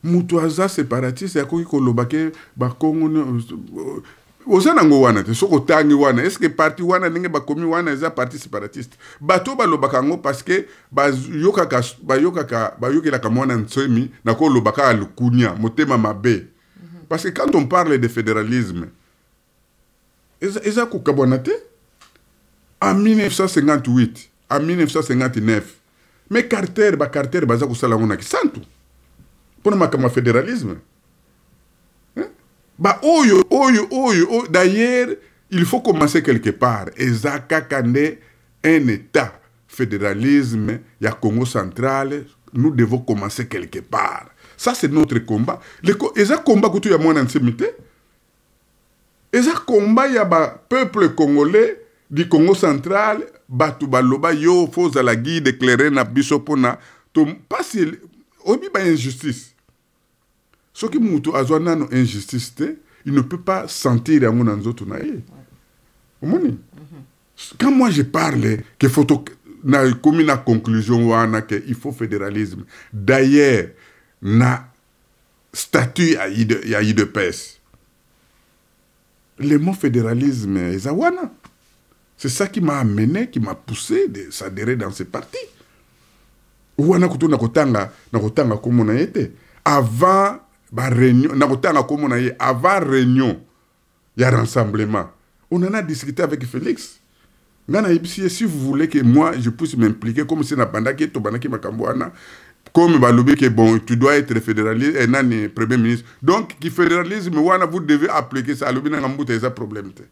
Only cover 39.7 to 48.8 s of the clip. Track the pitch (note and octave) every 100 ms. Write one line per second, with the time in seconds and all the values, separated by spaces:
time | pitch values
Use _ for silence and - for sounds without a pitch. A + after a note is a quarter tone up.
39.7 | - B2 G2+ G2+ G2 B2 C#3+ B2+ A2+ G#2
40.7 | A#2+ - _ G#2+ - G#2+ A2 B2+ B2 F#2
41.7 | F2 B2+ C3+ C3+ D3 - _ _ B2 C#3+
42.7 | C3+ A2+ B2 B2 G#2+ G2+ - A#2 G2+ E2+
43.7 | F#2+ - - - - - _ - _ -
44.7 | A#3+ D3 D3+ D#3 A#2 - G#2+ C3 - -
45.7 | - E3+ G#3 - - G3+ D#4 - A3 G#3+
46.7 | F#3 G#3 E3+ D#3+ D#3 B2+ C#3+ A#2+ A#2 A4
47.7 | - - _ _ _ _ _ _ _ _
48.7 | _